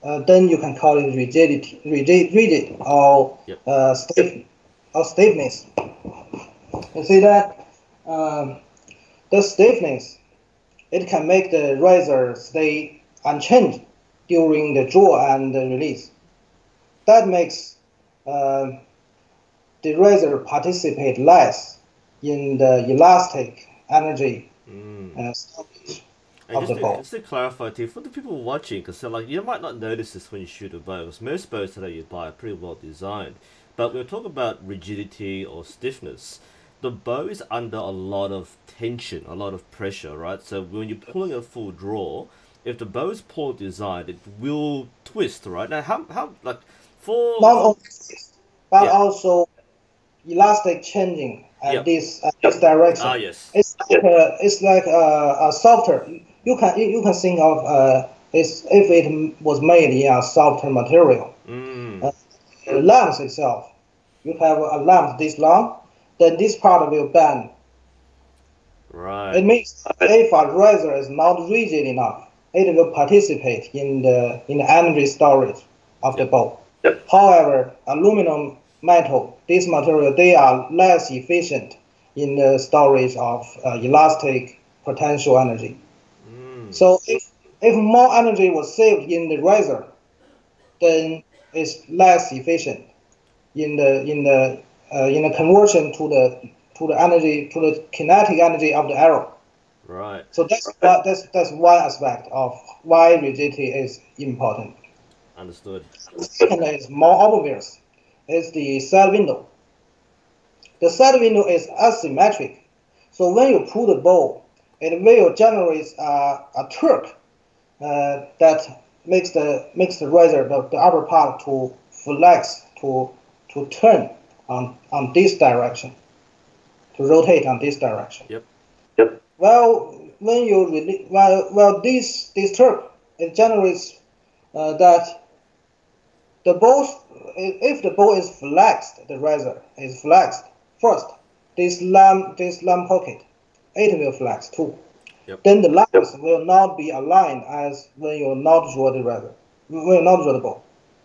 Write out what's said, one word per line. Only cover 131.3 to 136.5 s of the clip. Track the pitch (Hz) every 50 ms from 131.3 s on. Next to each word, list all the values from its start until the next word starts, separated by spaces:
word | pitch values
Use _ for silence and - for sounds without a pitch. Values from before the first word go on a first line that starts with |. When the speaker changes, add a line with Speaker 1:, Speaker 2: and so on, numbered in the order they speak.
| 190 190 - -
Speaker 1:
well, | 190 208 202 202 196 -
this, | 175 247 262 254 240 - - - - - -
this | 196 196 196 -
torque, | - 254 240 175 - - - _ _ _ _ _ -
it | 165 165 165
generates, | 214 220 226 226 202 190 185 175 - - - - _ _ _ _ _ _ _ _ _ _ _ -
uh, | 151 156 156 151
that | 151 180 175 170 175 - - - - _ _ _ _ _ _ _ _ _ _ _ _ _ _ _ _ _ _ _ _ _ _ _ _ -
the | 175